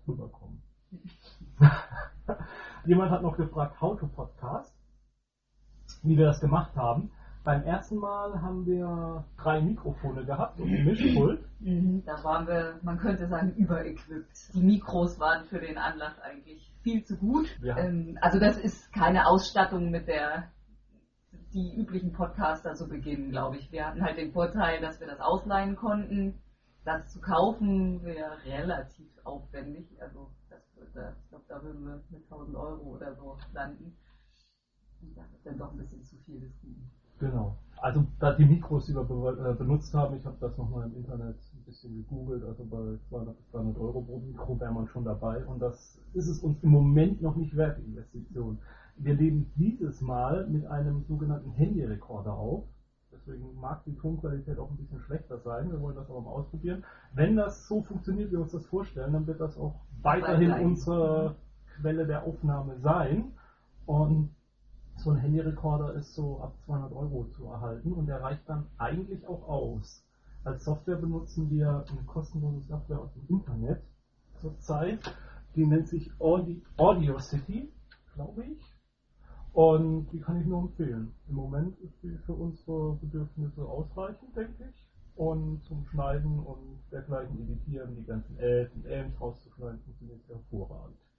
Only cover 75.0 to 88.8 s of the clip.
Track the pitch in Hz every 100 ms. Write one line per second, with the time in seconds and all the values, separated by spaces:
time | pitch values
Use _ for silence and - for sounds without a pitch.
75 | - - - - - 156 151 156 160 165
76 | - - 160 180 170 170 - - 175 180
77 | 143 131 - 147 - 226 285 - - -
78 | _ - - 214 254 311 - - _ _
79 | _ _ - - - 165 160 160 160 160
80 | 151 165 160 170 165 180 180 - 143 113
81 | 113 - - 139 135 139 180 - 175 -
82 | 175 156 - 160 170 165 - 160 156 151
83 | 147 156 147 160 147 151 123 131 151 190
84 | 190 220 262 233 226 - - - - -
85 | - - 160 156 156 151 - 147 143 147
86 | 139 147 151 147 139 131 135 - - -
87 | 147 135 123 113 113 113 151 135 123 117
88 | 113 110 - - 123 123 120 -